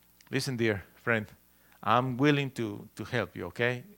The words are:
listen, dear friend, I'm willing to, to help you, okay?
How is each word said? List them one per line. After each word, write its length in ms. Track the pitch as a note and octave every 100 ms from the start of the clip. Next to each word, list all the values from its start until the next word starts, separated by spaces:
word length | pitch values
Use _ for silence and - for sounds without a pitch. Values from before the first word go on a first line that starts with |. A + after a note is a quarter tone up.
| _ _ -
listen, 260 | C3+ C#3 B2
dear 280 | A2+ G2+ - -
friend, 240 | - A2+ G#2 - _ _ _ -
I'm 340 | G2+ A#2 C3 A#2+
willing 340 | D3 C#3+ C#3
to, 360 | - A2 G#2+ G#2+ -
to 80 |
help 320 | G#2+ B2 G2 -
you, 100 | F#2
okay? 360 | - A#2+ B2 -